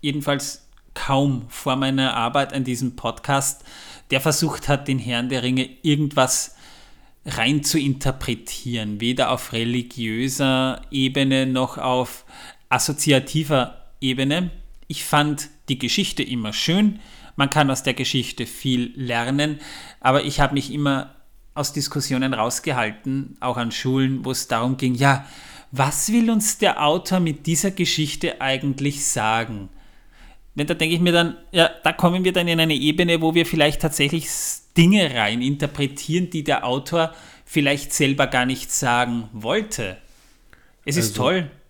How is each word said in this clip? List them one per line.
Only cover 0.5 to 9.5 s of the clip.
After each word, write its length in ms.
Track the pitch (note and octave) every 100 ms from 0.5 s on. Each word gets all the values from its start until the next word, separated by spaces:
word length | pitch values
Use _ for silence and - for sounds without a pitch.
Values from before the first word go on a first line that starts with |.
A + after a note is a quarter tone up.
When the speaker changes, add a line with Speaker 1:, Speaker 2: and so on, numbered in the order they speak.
| - - - _ -
Speaker 1:
kaum 500 | - C3+ C#3+ B2+ A2+
vor 260 | - - C3
meiner 400 | C3+ C3+ C3 A#2
Arbeit 380 | A#2 C#3+ C#3
an 100 | C#3
diesem 320 | B2+ A#2+ B2+ -
Podcast, 680 | A#2 - - C#3 C#3 - - - - - -
der 80 | C3+
versucht 460 | D#3+ C#3+ E3 - -
hat, 200 | C#3+ C#3
den 120 | C3
Herrn 300 | A2 A#2+ B2
der 140 | C3
Ringe 260 | B2 B2+ B2+ -
irgendwas 720 | D#3+ D3 D3 D3 D3+ - - - - - - - - _ -
rein 380 | B2+ A#2 D3
zu 140 | C#3+ D#3+
interpretieren, 1200 | C#3 C3+ C3+ C3 - A2+ - - B2 A#2+ G#2+ G#2
weder 300 | A#2 B2+ B2
auf 220 | A#2+ -